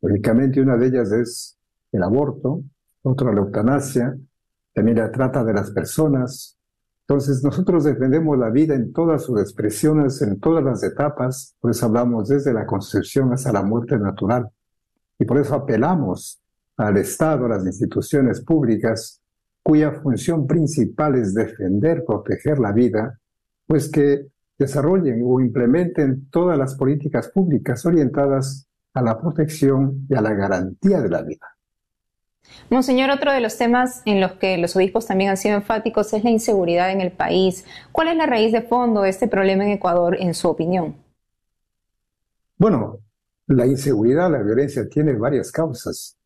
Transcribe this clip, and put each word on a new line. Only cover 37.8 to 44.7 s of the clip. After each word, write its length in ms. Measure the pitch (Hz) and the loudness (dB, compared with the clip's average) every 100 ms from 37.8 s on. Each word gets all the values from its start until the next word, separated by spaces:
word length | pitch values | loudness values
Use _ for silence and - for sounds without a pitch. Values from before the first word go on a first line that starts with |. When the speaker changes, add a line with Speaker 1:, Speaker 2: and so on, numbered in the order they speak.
| - | -10
Speaker 2:
¿Cuál 180 | - 320 | -2 0
es 80 | 330 | 0
la 100 | 302 | 0
raíz 260 | 240 220 | 2 2
de 80 | 226 | 2
fondo 400 | 233 240 247 214 | 0 0 2 2
de 80 | 196 | 0
este 200 | 190 240 | 0 -2
problema 360 | 196 190 190 | 2 2 2
en 60 | 202 | 0
Ecuador, 460 | 202 190 175 175 185 | 0 0 2 2 0
en 140 | 185 | -2
su 140 | 165 180 | -2 -2
opinión? 460 | 156 165 185 160 156 _ _ _ _ _ _ _ _ _ _ _ _ _ _ _ _ | 0 -2 -2 -4 -10 _ _ _ _ _ _ _ _ _ _ _ _ _ _ _ _
Speaker 1:
Bueno, 400 | 208 156 107 - - _ _ _ _ | 2 2 -2 -10 -20 _ _ _ _
la 200 | 131 120 | 2 2
inseguridad, 640 | 135 143 117 113 139 - | 0 0 2 2 2 2
la 120 | 143 | 0
violencia 440 | 101 113 143 | 0 0 0